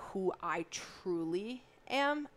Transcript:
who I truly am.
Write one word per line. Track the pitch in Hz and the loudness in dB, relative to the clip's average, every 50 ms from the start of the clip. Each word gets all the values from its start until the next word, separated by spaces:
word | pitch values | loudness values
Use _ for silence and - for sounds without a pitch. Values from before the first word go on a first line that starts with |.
| - - | -8 -6
who | - 196 190 180 - - - | -2 0 2 2 0 0 0
I | 170 156 170 165 - | -2 0 0 -2 -4
truly | - - - - - - - 190 175 170 165 160 170 185 208 233 254 247 - - - - - - | -6 -8 -10 -10 -12 -6 -2 0 0 2 2 2 0 0 0 -2 -4 -6 -10 -14 -20 -18 -6 0
am. | 247 269 277 285 294 302 294 - - | 2 4 4 4 4 2 -2 -6 -10